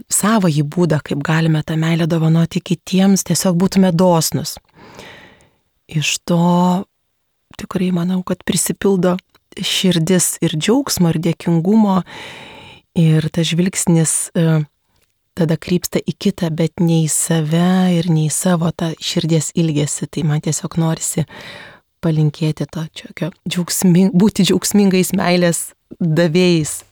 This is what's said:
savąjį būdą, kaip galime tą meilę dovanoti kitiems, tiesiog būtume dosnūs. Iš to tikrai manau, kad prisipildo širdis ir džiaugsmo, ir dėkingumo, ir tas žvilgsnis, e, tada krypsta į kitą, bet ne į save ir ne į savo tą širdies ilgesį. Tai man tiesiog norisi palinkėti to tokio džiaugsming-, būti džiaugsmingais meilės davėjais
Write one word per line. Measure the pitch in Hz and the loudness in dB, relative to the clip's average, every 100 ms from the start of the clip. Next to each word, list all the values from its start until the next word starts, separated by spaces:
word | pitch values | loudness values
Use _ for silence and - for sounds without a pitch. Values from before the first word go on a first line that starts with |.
| - | -6
savąjį | - 196 226 180 147 | -2 0 2 2 0
būdą, | 147 175 175 151 | -2 0 0 0
kaip | - 143 | -2 -6
galime | 143 160 165 156 | -2 0 2 0
tą | - 160 | -2 -2
meilę | 160 165 165 | 0 0 0
dovanoti | 165 160 165 165 180 | 2 2 2 2 -2
kitiems, | - 175 - 185 196 190 - | -4 -6 -2 2 4 2 0
tiesiog | 170 190 170 | -2 0 2
būtume | 190 190 185 | 2 4 4
dosnūs. | 165 185 170 - 135 151 - _ _ - - - - - _ _ _ _ _ _ | 4 4 4 2 -4 -6 -10 _ _ -20 -20 -20 -20 -20 _ _ _ _ _ _
Iš | 156 143 - | -4 -4 -6
to | - 175 175 175 180 180 - _ _ _ _ _ _ - | -2 2 2 2 2 0 -4 _ _ _ _ _ _ -18
tikrai | - 185 185 | -8 -4 -2
manau, | 175 175 185 | 0 -2 -2
kad | - 185 - | -4 -6 -2
prisipildo | 202 - 202 196 190 180 180 - _ _ | -2 -2 -2 0 2 2 -2 -6 _ _
širdis | - 196 - 185 175 160 180 - - | -10 -6 -2 0 0 2 2 0 -2
ir | 165 160 | -4 -2
džiaugsmo, | 175 254 277 - 170 | 0 0 0 0 0
ir | 160 | 0
dėkingumo, | 175 165 - 165 170 220 208 190 - - - - - - - - _ | -2 -4 0 0 2 4 4 2 -2 -12 -18 -18 -20 -20 -20 -20 _
ir | - 160 156 156 | 2 4 2 0
tas | - 160 | -2 -2
žvilgsnis, | 165 185 - - 165 160 - - | 0 0 -2 2 2 2 -2 -4
e, | 185 165 160 151 _ _ _ _ _ _ - | 0 2 2 -2 _ _ _ _ _ _ -4
tada | 160 160 | -2 -2
krypsta | - 180 - 175 | -2 -2 -2 -4
į | - - | -6 -4
kitą, | 208 - 165 | -4 -2 -4
bet | 156 165 - | -2 -4 0
ne | 170 165 156 | 0 2 0
į | |
save | - - 165 151 165 180 185 185 170 | -2 -2 -2 0 0 2 2 2 0
ir | 175 | 0
ne | 156 156 | 0 0
į | |
savo | - 185 175 170 | -2 0 0 -2
tą | - 170 156 | -4 -6 -6
širdies | - 175 160 160 - - | -6 -4 0 0 0 -2
ilgesį. | 165 147 147 - 151 | 0 0 -2 -4 -8
Tai | - 156 | -4 -2
man | 151 | -2
tiesiog | 160 151 165 - | -2 -6 -4 -2
norisi | 165 165 - - 147 - - - - - _ _ | -2 -2 -4 -4 -6 -10 -18 -20 -20 -20 _ _
palinkėti | 165 156 151 - 156 147 147 | -2 0 0 0 -4 -4 -8
to | 160 160 | -8 -10
tokio | - - - 156 - 180 | -12 -18 -10 -10 -8 -6
džiaugsming-, | 180 175 - 185 170 190 | -6 -4 0 4 4 4
būti | 180 214 - 160 | 4 2 2 2
džiaugsmingais | 180 - 202 196 185 180 | 2 2 2 4 2 0
meilės | 190 175 180 175 165 - - _ - | -2 0 2 2 0 -8 -16 _ -4
davėjais | 175 156 170 170 180 165 147 - - | 0 2 2 4 4 2 0 -8 -8